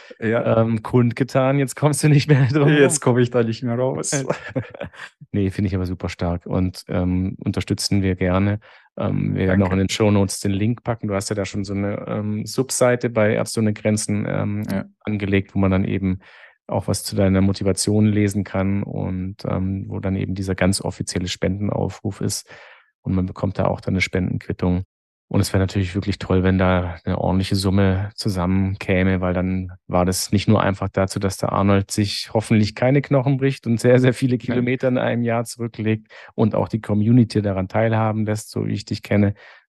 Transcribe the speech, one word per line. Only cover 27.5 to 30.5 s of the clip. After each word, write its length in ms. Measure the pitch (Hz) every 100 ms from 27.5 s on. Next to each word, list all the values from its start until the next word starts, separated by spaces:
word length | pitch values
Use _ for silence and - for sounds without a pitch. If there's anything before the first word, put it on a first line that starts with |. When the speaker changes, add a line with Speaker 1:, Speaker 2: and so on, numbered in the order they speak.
| 98
Speaker 2:
Summe 540 | 95 98 98 92 101 -
zusammenkäme, 1040 | 113 92 90 95 95 101 - 92 95 92
weil 100 | 90
dann 400 | 90 92 92 92 92 _
war 180 | 90
das 260 | 90 92 -
nicht 160 | 104
nur 160 | -